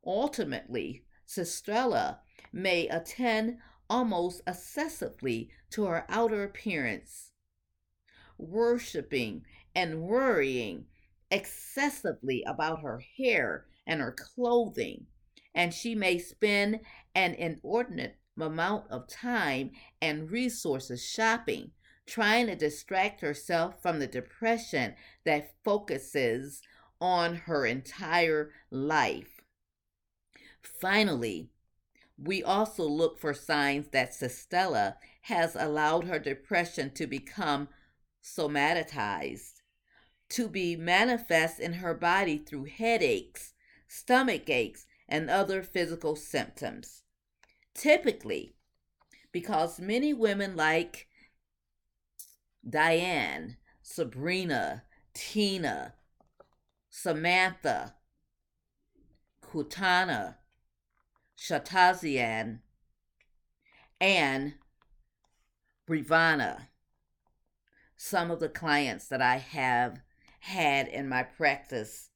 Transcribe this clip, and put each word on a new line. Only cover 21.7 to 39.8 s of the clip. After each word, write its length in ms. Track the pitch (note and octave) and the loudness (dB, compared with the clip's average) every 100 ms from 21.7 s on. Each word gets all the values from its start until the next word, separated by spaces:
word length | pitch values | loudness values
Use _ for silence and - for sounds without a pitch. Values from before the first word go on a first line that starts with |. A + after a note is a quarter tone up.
| _ _ _ - | _ _ _ -10
trying 400 | - G#3 A3+ A#3 | 0 4 4 2
to 100 | F#3 | 0
distract 640 | D3+ D3+ - F#3 F#3+ - | -2 -2 -2 0 0 -2
herself 600 | D#3 C#3+ - E3+ E3+ - | -6 -6 0 0 0 -2
from 180 | F3+ D#3+ | -2 0
the 80 | C3+ | -2
depression 880 | B2+ - - A3+ A3+ A3+ C#3+ A#2+ - - _ | -4 -8 -4 0 0 0 -2 -2 -6 -20 _
that 300 | E3+ D3+ D3 _ | 0 0 0 _
focuses 960 | - G#3 G#3 C3+ C3+ D3 B2 A#2+ C#3 - - - _ _ | 0 0 0 -6 -2 0 2 0 -4 -14 -20 -20 _ _
on 340 | F3+ F3+ E3+ | 2 2 2
her 300 | E3+ E3+ D3+ | -2 -2 0
entire 840 | B2 C3 B2+ - F3 E3+ E3 D#3 D3+ - _ | 0 -2 -8 -10 0 2 4 2 -2 -12 _
life. 680 | C3 C#3+ D#3 A2+ C2+ - - _ _ _ _ _ _ _ _ _ _ - - | -4 2 2 2 -2 -8 -20 _ _ _ _ _ _ _ _ _ _ -20 -20
Finally, 880 | - - F#3 G3+ G#3 C3+ A#2 E2+ - _ _ _ _ _ _ - | -18 -4 2 4 4 2 -2 -4 -10 _ _ _ _ _ _ -10
we 260 | D3 F#3+ | -4 -2
also 420 | D#3 G3 G#3+ - | 2 2 2 0
look 340 | D#3 D3+ E3 - | -2 2 0 0
for 160 | D#3 | -6
signs 540 | C#3 - D3+ C#3+ C#3+ D3 | -4 0 2 2 0 0
that 240 | C3+ B2 | -2 -2
Sistela 840 | - B2+ - - F3+ F#3 A#2+ G2+ - - _ | -4 -8 -8 -2 0 2 2 0 -2 -20 _
has 340 | - G3 E3 - | -4 0 0 0
allowed 480 | D3+ D3+ D3+ E3 | -2 2 2 2
her 140 | F3 D#3+ | 0 -4
depression 720 | D3 C3+ - F3+ E3+ - C#3 | -4 -6 0 0 0 -4 -6
to 140 | - D#3 | -4 -6
become 640 | C#3 - - E3 C#3+ C#3+ - _ _ _ _ | -6 -10 -4 -2 -2 -4 -14 _ _ _ _
somatized, 1400 | - - D3+ D3 D3 F3 D#3 D3 G#2 F#2 C#2+ - - - _ _ | -14 -4 -2 2 2 2 -2 -4 -4 -2 -6 -10 -16 -20 _ _